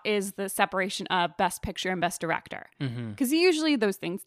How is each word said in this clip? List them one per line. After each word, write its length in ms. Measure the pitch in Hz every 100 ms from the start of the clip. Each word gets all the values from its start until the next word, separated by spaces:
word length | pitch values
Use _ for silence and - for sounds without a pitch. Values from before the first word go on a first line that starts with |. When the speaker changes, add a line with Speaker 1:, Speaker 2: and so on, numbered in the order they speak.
Speaker 1:
is 280 | 214 208 196
the 140 | 190 196
separation 580 | - 196 190 190 - 190
of 280 | 180 175 -
Best 260 | 180 -
Picture 280 | - 170 185
and 100 | 185
Best 200 | 175 -
Director. 460 | 165 156 - - - _
Speaker 2:
Mm-hmm. 340 | 135 120 113
Speaker 1:
'Cause 180 | 104 254
usually 420 | 320 359 311 311 277
those 200 | 208 190
things 260 | 170 185